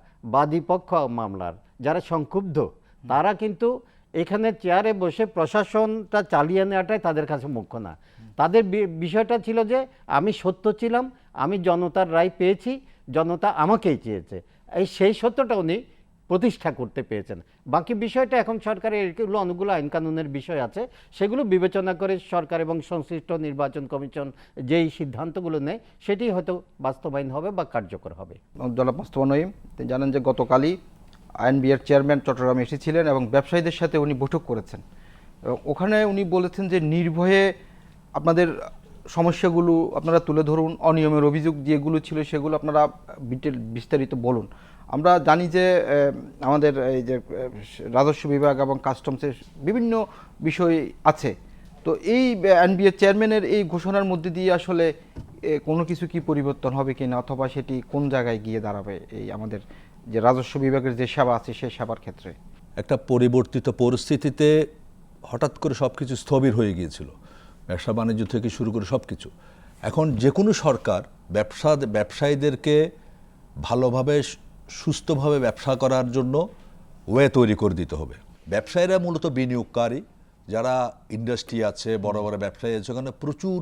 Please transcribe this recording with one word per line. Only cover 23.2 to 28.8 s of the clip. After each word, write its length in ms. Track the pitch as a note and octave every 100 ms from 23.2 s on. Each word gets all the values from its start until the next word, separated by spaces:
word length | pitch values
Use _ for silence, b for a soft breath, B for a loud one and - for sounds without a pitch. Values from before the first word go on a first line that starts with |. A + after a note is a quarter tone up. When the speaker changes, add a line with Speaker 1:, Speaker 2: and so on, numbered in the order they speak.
| -
Speaker 1:
নির্বাচন 560 | E3 D3+ C#3 C#3 D3 C3+
কমিশন 440 | C#3 C#3 D3+ C#3 - b -
যেই 260 | B2+ E3 D#3+
সিদ্ধান্তগুলো 720 | - D3 A2 E3 F#3+ F3 D#3
নেয় 200 | C#3 A3+ b b -
সেটি 240 | G3+ A#3+
হয়তো 340 | F#3 E3 F3+ - -
বাস্তবায়ন 500 | C3+ C3 D#3 C#3 C3+
হবে 200 | C3+ F3+
বা 120 | F#3 D#3+
কার্যকর 480 | A#2+ F#2+ F#2 -
হবে। 220 | D#2 F#2 - _ - B2+
Speaker 2:
জনাব 200 | A#2+